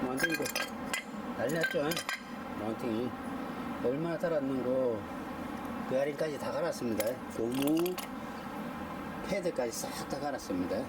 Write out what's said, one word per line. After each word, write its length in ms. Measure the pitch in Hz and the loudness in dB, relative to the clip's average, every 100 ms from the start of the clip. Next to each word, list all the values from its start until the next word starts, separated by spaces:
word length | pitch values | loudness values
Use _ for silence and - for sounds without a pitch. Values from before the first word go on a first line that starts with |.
마운팅도 380 | 127 127 165 156 135 - - - 127 - - - - - | 0 2 2 2 0 0 -2 -4 -2 -2 -2 -6 -6 0
난리 160 | 120 165 | 2 4
났죠? 340 | 160 175 147 170 - - - - - - | 2 2 2 0 -2 -4 -4 -8 -6 -2
마운팅이 480 | 107 113 127 110 123 - - - - - - - | -2 0 0 2 0 -2 -4 -4 -4 -4 -4 0
얼마나 340 | 160 139 170 160 | 2 2 2 2
달았는고. 840 | 180 160 135 135 123 131 131 110 98 - - - - - - - - | 2 4 4 2 4 4 4 2 -2 -6 -6 -6 -4 -4 -4 -4 0
베어링까지 500 | 131 143 143 160 139 | 2 2 2 0 0
다 140 | 117 | -2
갈았습니다. 600 | 131 165 - 120 101 110 127 - - | 0 0 0 0 2 2 2 -4 -2
고무, 580 | 113 127 139 160 175 180 - - - - - - - - - - - - - | 0 2 4 4 2 0 -4 -8 -8 -8 -8 -6 -6 -6 -6 -6 -6 -6 -2
패드까지 440 | 196 180 - 120 | 0 0 2 0
싹 340 | - 170 - - | 0 -4 -4 -4
다 100 | 143 | -2
갈았습니다. 640 | 143 135 - 92 90 92 | -2 -2 -2 0 2 0